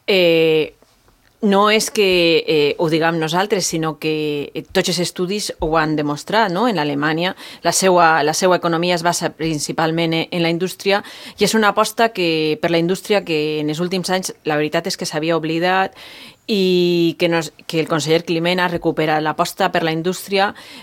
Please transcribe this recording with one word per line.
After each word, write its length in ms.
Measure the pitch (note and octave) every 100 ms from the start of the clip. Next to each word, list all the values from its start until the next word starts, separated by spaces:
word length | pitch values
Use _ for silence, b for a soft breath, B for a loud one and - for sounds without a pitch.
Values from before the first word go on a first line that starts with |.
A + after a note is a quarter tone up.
| -
Eh, 680 | F#3+ F3 E3 D#3+ D#3 D3+ - _ _ _ _ _ _
no 260 | G#3+ G3 G#3
és 200 | G#3+ -
que, 540 | A3 F#3+ F3+ E3+ D#3+ -
eh, 260 | D#3 C#3+ -
ho 100 | E3
diguem 300 | D#3+ E3 E3+
nosaltres, 460 | D#3 F3 G#3 F#3+ -
sinó 320 | E3 D#3+ D3+
que, 520 | D#3 D#3 D3+ D3 C3+
eh, 80 | - -
tots 160 | F#3+ F3+
els 100 | E3+
estudis 520 | E3 - F3+ G#3 - -
ho 160 | D#3+ D#3+
han 180 | D#3
demostrat, 560 | D3+ D3 D3 - G#3 G#3
no? 160 | F3 B3
En 120 | F3+
Alemanya, 580 | D3 C#3+ D3+ D#3+ F3+ - B B
la 100 | E3+
seua, 500 | - F#3+ F3 E3 D#3+
la 100 | D3
seua 240 | D#3+ F#3 F3
economia 380 | E3+ E3 F3
es 80 | F3
basa 280 | F3 E3+ D#3+
principalment 800 | - E3 D3+ - D#3+ D#3+ E3 E3
en, 140 | E3 -
en 120 | F3+
la 60 | E3
indústria 540 | E3+ F3+ - G3 G3+ B B B -
i 60 |
és 100 | G3+
una 140 | A3 G#3
aposta 400 | G#3 G#3+ - A3+
que, 460 | G#3 E3+ D#3+ D#3 D3+
per 100 | E3+
la 80 | E3+
indústria 440 | E3+ F#3+ - G3+
que 360 | F3 D3+ D#3 D3+
en 80 | D3+
els 120 | D3+
últims 280 | F3+ F#3 E3+
anys 240 | F#3 F3+ -
la 120 | D3+ D3+
veritat 300 | D3+ E3 F#3
és 100 | -
que 100 | F3+
s'havia 300 | D#3 D#3+ E3
oblidat 560 | D#3 E3 F3+ F#3+ F#3+ B B B B B -
i 680 | G3+ F#3 F3+ F3 F3 E3+ -
que 100 | F3
nos, 240 | E3+ D3+ - -
que 140 | E3
el 60 | D3+
conseller 360 | D#3+ D3 E3
Climent 340 | E3+ E3 E3+ F3+
ha 80 | F3
recuperat 540 | E3+ E3 D#3+ D#3 D#3
l'aposta 480 | D#3 D3+ F3 - F#3
per 100 | F3+
la 100 | E3
indústria 640 | D#3+ E3+ F3+ - G3 G3+ B B B